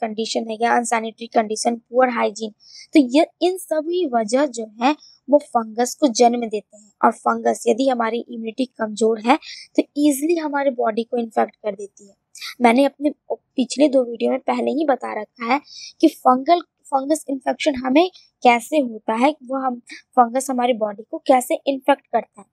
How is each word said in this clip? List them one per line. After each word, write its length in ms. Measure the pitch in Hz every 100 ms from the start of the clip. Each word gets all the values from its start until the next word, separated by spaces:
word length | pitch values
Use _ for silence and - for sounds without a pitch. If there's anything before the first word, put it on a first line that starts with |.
condition 480 | 226 214 220 240 226
है 80 | 220
गया, 200 | 233 240
unsanitary 500 | 233 233 226 - 233
condition, 480 | 240 214 214 240 233
poor 340 | - 240 254
hygiene, 420 | 233 220 208 220 - _ - -
तो 60 | 320
ये 260 | 247 277 349 -
इन 160 | 349 370
सभी 520 | - 311 311 359 311
वजह 320 | 233 208 254 294
जो 220 | 233 220 214
है 140 | 247 302 _ _ -
वो 80 | 285
fungus 580 | - 233 220 220 247 -
को 120 | 294
जन्म 380 | 220 240 240 226
देते 320 | 208 - -
हैं। 140 | 214 _ 240
और 60 |
फंगस 520 | 226 240 226 226 226 233
यदि 220 | 226 269
हमारी 280 | 240 226 233
immunity 480 | - 240 220 214 254
कमजोर 540 | - 220 208 233 220
है 200 | 226 311 - - - -
तो 80 | - 285
easily 380 | 294 269 311 339
हमारे 360 | 302 277 277
body 320 | 240 233 214
को 140 | 226 247
इन्फेक्ट 380 | 226 240 214 -
कर 160 | 214
देती 360 | 202 196 _ 202
है। 80 | _ _ - - -
मैंने 240 | 240 240 277
अपने 260 | - 294 - -
पिछले 580 | 226 _ - 247 247 294
दो 140 | 262
वीडियो 280 | 240 226 240
में 80 | 262
पहले 320 | 262 247 233
ही 140 | 254 302
बता 360 | 240 226 220
रखा 320 | 214 - 247
है 80 | 277 - - - -
कि 60 | 226
fungal, 540 | - 254 254 269 349
फंगस 640 | - _ - 269 269 311 -
infection 460 | 269 277 247 311 254
हमें 360 | 254 277 370 - _ _
कैसे 340 | 247 240 - 311
होता 360 | 247 220 -
है, 220 | 226 269 302
वो 240 | 247 269 262
हम, 120 | 240 - - _ 262
fungus 300 | 233 254 262
हमारी 240 | 247 247
body 300 | 220 214 202 -
को 60 | 320
कैसे 420 | - 254 - 330 -
infect 400 | 269 - 277 _
करता 340 | 233 - -
है। 40 | 196